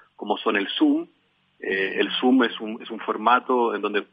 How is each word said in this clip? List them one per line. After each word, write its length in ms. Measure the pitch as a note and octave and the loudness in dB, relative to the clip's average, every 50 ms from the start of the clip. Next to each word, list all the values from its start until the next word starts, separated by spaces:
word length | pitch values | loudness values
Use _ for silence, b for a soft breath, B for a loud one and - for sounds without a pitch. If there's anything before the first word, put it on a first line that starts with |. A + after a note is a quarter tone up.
| b b _ | b b _
como 220 | - G#2 G#2 G#2 - | -12 -6 -4 -4 -2
son 180 | - A#2 G#2+ | -2 -2 -2
el 120 | G2+ G2 - | 0 -2 -2
Zoom. 400 | - - - D3 C#3+ D#3+ E3+ - _ _ _ _ _ _ _ _ _ _ | 0 2 2 4 4 2 -2 -6 _ _ _ _ _ _ _ _ _ _
Eh, 380 | - F#2+ F#2+ F#2+ G2 G2 - - | -6 -4 -2 -2 -2 -2 -2 -2
el 100 | G#2 G2 - - | -2 -2 -2 0
Zoom 240 | - B2+ C3 C3 A#2+ | 2 4 4 4 4
es 160 | A2 - - | 2 0 -4
un, 200 | A#2 G#2+ A2 A2+ | -8 -10 -10 -10
es 100 | - - A#2 | -10 -12 -12
un 80 | G#2 | -8
formato 720 | - - G#2 G#2 G#2+ A2+ B2 B2 - - B2+ B2 A#2+ A2+ G#2 | -6 -6 -6 0 2 4 4 4 2 2 2 2 2 2 0
en 80 | G2+ G2+ | -2 -2
donde 220 | G#2 G#2 G2+ F#2+ - | -2 -2 -2 -4 -4